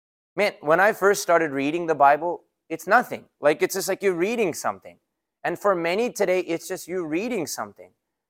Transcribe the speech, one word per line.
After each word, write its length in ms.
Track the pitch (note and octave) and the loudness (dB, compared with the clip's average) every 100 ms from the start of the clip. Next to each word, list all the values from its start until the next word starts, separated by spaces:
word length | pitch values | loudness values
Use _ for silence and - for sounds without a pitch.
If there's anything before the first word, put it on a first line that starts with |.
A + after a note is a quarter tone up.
| _ _ _ F3 | _ _ _ -2
Man, 180 | G3+ - | -2 -2
when 180 | D3 E3 | 0 4
I 140 | G#3 | 4
first 280 | - F#3+ G3+ | 4 2 2
started 300 | - E3 D#3+ | 2 2 2
reading 360 | C3+ C#3 F3 E3 | -2 -2 -2 -2
the 80 | D3 | 4
Bible, 480 | C#3 D3 E3+ D#3+ _ _ - | 4 4 0 -8 _ _ -12
it's 160 | D#3+ - | -10 2
nothing. 380 | A#3 - A2+ - _ | 2 2 -10 -14 _
Like, 200 | C#3+ D3+ | 2 2
it's 140 | F#3 G3 | 0 -2
just 140 | F#3 | -4
like 120 | F#3 | -2
you're 120 | G3 | -2
reading 400 | E3+ F#3+ A#3 F#3 | 0 -2 0 -2
something. 440 | - A#2+ G2 F2+ F2 _ _ _ _ | -2 -6 -6 -12 -20 _ _ _ _
And 160 | D3+ E3+ | -8 -2
for 160 | G3+ F3+ | 0 0
many 340 | E3+ F#3+ A#3+ | 0 -2 -2
today, 300 | - F#3 F#3 | -2 0 0
it's 300 | F3 E3 - | -2 -6 -6
just 180 | F#3 - | -12 -8
you 160 | F#3 | -8
reading 420 | D#3+ D#3+ A#3+ A#3 C#3 | -4 -4 -4 -6 -6
something. 440 | - G#2+ G2+ F2+ _ _ _ _ | -8 -10 -14 -20 _ _ _ _